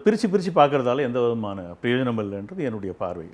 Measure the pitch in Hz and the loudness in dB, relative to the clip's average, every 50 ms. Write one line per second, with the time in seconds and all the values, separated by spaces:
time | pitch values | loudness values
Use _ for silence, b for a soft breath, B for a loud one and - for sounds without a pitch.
0 | - 214 233 214 - 202 180 202 175 196 170 185 147 143 143 143 123 123 123 143 | 2 2 2 2 0 0 0 0 0 2 4 6 6 6 6 2 2 2 2 2
1 | 143 120 120 127 120 117 117 117 107 101 98 98 90 87 87 - - 120 123 127 | 0 0 0 2 2 2 2 0 -2 -4 -6 -8 -10 -12 -12 -4 0 0 2 2
2 | 131 123 117 110 107 101 101 98 101 - 190 190 156 127 110 104 98 95 87 - | 2 0 0 -2 -2 -4 -6 -8 -8 -10 -8 -6 -4 -4 -4 -6 -6 -8 -6 -6
3 | 101 90 87 87 80 87 | -6 -6 -6 -8 -10 -14